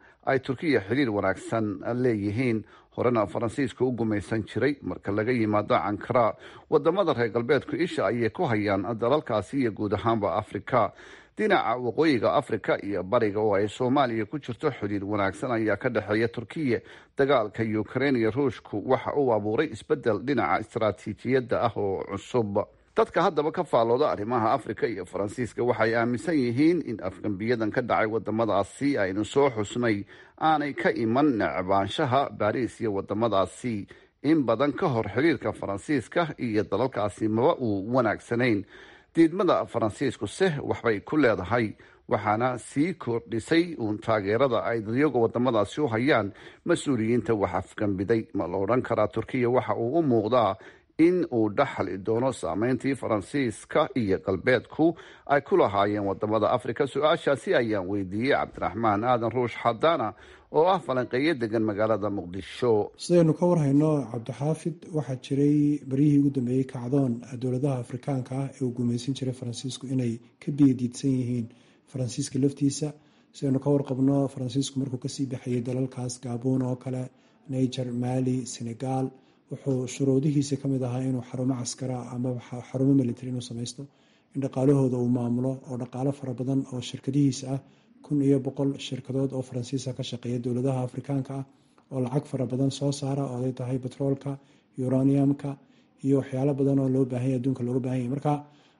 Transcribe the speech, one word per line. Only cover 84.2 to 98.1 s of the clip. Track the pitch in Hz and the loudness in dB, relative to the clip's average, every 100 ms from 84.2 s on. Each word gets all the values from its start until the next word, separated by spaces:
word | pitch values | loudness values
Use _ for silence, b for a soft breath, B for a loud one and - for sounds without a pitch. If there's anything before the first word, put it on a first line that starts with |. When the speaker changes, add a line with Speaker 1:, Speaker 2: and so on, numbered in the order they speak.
| b 139 | b -6
Speaker 2:
in | |
dhaqaalahooda | 135 131 135 143 131 123 | -4 2 4 6 4 2
uu | 120 | 0
maamulo, | 127 120 120 131 127 - | 0 0 0 -2 -4 -8
oo | 123 | -8
dhaqaalo | 127 123 139 | -8 -4 -4
fara | 143 131 | -4 -6
badan | 117 127 135 135 | -6 -2 -2 -2
oo | 123 | -8
shirkadihiisa | - 123 139 139 139 127 131 | -8 -8 -2 2 2 0 -4
ah, | 135 - b b b | -8 -8 b b b
kun | - 147 | -4 2
iyo | 139 139 | 4 4
boqol | 131 139 139 135 | 2 -2 -2 -4
shirkadood | - 127 - 131 135 | -8 -10 -6 -2 -2
oo | 131 | -4
Faransiisa | - 127 117 135 131 | -6 -6 -4 -6 -6
ka | 123 | -8
shaqeeya | 127 117 120 123 | -8 -8 -6 -4
dowladaha | 123 120 135 131 | -2 0 0 0
Afrikaanka | 123 135 - 139 131 135 | -4 -6 -4 -4 -4 -8
ah, | 135 b b b - | -12 b b b -8
oo | 135 | -4
lacag | 123 143 - | 0 -2 -2
fara | 135 117 | -4 -2
badan | 127 139 | 0 0
soo | - 143 | 0 -2
saara, | 143 139 139 | -2 -4 -2
oo | 135 123 127 | -4 -4 -6
ay | |
tahay | 127 123 131 | -6 -6 -6
petroolka, | 127 - 139 139 139 139 b b b - | -6 -4 -2 -2 -6 -10 b b b -6
uraniumka | 127 131 135 139 139 139 143 139 b b b b | 0 2 4 4 4 2 -4 -10 b b b b
iyo | 135 139 | 2 2
waxyaalo | 131 127 143 | 2 0 0
badan | 135 139 139 | 2 2 2
oo | 135 | 2
loo | 131 127 | 2 0
baahan | 123 131 | 0 0
yahay, | 127 | 0
adduunka | 131 127 | 0 -2
looga | 120 127 | -2 -2
baahan | 127 127 | -2 -2
yahay. | 120 | -2